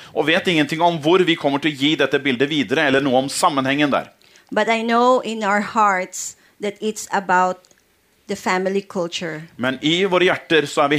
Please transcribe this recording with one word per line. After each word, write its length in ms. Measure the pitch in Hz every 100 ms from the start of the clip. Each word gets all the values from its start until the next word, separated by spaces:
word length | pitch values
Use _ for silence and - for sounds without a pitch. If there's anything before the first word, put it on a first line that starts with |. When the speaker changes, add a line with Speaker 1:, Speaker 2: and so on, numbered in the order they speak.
| -
Speaker 1:
og 140 | - 151
vet 200 | 175 196
ingenting 320 | 165 143 160
om 160 | 175 165
hvor 160 | 147 185 170
vi 100 | 165
kommer 240 | 147 139
til 140 | 160
å 20 | 139
gi 200 | 147 156
dette 240 | 135 143
bildet 240 | 139 123 139
videre 360 | 156 104 135 147
eller 140 | 135
noe 160 | 139 123 135
om 20 |
sammenhengen 640 | - 185 139 131 143 147
der. 160 | 101 73 _ _ _ _
Speaker 2:
But 180 | 202 214
I 120 | 226
know 360 | 226 233 247 254
in 240 | - 226
our 160 | 202 208
hearts 720 | 202 233 208 185 185 - - - _ _
that 160 | 208 202
it's 280 | 214 214 -
about 460 | 196 190 185 185 185 _ _ _ _ _ _ -
the 80 | 202
family 440 | 220 185 190 196
culture. 640 | 196 196 170 - 170 156 160 -
Speaker 1:
Men 200 | 123 131
i 220 | 147 175 196
våre 240 | 180 180
hjerter 320 | 151 - 160 147
så 200 | -
er 20 |
vi 20 | 143